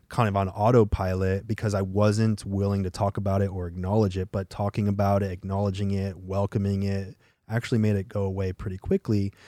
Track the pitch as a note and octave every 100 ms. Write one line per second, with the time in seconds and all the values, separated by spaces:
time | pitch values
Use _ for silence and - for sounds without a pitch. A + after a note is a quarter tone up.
0 | - - A2+ G2 G2 G2+ G#2+ B2+ G#2 -
1 | F#2+ F#2 F#2+ G2 A2 G#2+ A2+ G2+ F#2+ G2
2 | G#2+ G#2 A2+ G#2+ G#2+ G2 G2+ G2 F#2 -
3 | G2+ G2+ G2+ G2 G2 F#2 F2 F2 F#2 G#2+
4 | G#2+ F2+ F#2 G#2 F#2 - G2+ - G#2 G2+
5 | G2+ G2+ G2 F2+ F#2+ G2 G2+ F#2+ G2+ G2
6 | G2 F2+ F#2 F#2+ G2+ A2 G2+ G2 G2 G2
7 | F#2+ - _ _ - A2+ - A#2 G#2+ G2+
8 | F#2+ G#2 G2 F#2+ F#2+ F#2 G2 F#2 - G2
9 | - G#2 G2 -